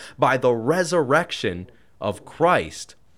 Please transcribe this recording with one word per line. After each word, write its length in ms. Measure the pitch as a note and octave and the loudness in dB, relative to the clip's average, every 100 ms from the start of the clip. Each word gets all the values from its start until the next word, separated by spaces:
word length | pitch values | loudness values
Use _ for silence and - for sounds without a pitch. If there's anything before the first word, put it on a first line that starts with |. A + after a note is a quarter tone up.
| - - | -18 0
by 160 | C#3+ C3 | 2 4
the 180 | B2 | 2
resurrection 1160 | A#2 A2+ E3+ F3 F3 C3 D3 F3 - A2 F2 F#2 - _ - | 2 2 0 0 0 2 2 0 -4 -4 -6 -10 -18 _ -8
of 240 | G#2+ G2+ - | -6 -6 -10
Christ. 680 | - E3 E3 D#2+ - - - - | 0 2 2 -2 -10 -16 -20 -20